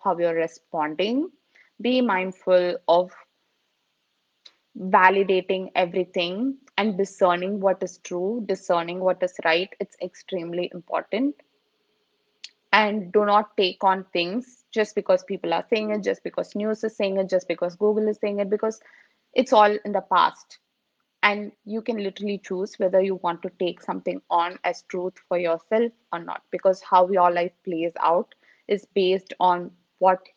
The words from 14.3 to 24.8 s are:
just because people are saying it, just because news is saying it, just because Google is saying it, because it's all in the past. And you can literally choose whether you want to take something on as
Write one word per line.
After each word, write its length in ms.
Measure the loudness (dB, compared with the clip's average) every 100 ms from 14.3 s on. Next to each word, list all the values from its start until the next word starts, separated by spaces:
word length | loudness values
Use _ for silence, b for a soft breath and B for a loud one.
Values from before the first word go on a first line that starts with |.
| -4 -8 _ _
just 220 | -4 -2
because 300 | -2 0 0
people 280 | 0 -6 -2
are 140 | -2 0
saying 220 | -2 -2
it, 140 | -4
just 180 | -2 -4
because 320 | -6 -8 -8
news 300 | -6 -4 -4
is 120 | -6 -4
saying 200 | -2 -2
it, 100 | 0
just 200 | -2 -2
because 260 | -4 -4
Google 340 | 0 0 2 0
is 100 | -2
saying 200 | -4 -4
it, 100 | -2
because 320 | -2 -2 -6 b b b b b
it's 180 | -2 4
all 240 | 6 6 4
in 80 | -2
the 100 | -4
past. 560 | 2 2 2 0 -20 -20 _ _ _ _ _ 0
And 300 | 0 0 -6 -14
you 180 | -10 -8
can 160 | -4 -4
literally 360 | -4 -6 -6 -6
choose 400 | -6 -6 -6 -2
whether 220 | 2 4
you 160 | 2 0
want 260 | -4 -6
to 80 | -8 -4
take 240 | -4 -4
something 400 | -8 -8 -6 -8 -2
on 280 | 0 0 -2
as 180 | -6 -6